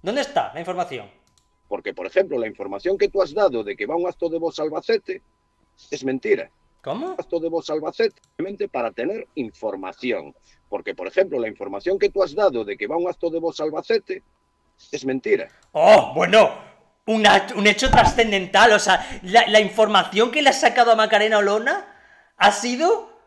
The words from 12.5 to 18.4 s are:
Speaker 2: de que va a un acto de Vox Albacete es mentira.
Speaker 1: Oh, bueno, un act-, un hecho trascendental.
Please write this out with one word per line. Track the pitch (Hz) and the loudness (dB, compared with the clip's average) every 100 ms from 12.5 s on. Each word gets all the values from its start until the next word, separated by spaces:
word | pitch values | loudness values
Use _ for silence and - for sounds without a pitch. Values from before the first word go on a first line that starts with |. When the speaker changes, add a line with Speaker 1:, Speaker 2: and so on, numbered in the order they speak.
| 120 | 0
Speaker 2:
de | 104 98 | -6 -6
que | 104 | -6
va | 160 | -4
a | |
un | 175 | -4
acto | 170 170 | -4 -6
de | 165 | -4
Vox | 165 - | -6 -6
Albacete | 156 151 - 226 _ 196 _ _ _ _ _ _ _ | -6 -6 -2 -4 _ -14 _ _ _ _ _ _ _
es | 147 135 | -8 -4
mentira. | 131 208 208 - _ _ | -4 0 -2 -2 _ _
Speaker 1:
Oh, | 156 175 214 - | 2 6 6 6
bueno, | 156 175 214 170 - - _ _ _ - | -2 4 6 4 2 -18 _ _ _ -4
un | 220 | 2
act-, | 208 196 196 226 | 4 4 2 0
un | 208 | 2
hecho | 202 262 | 2 4
trascendental. | 254 196 - 226 202 | 6 4 4 0 0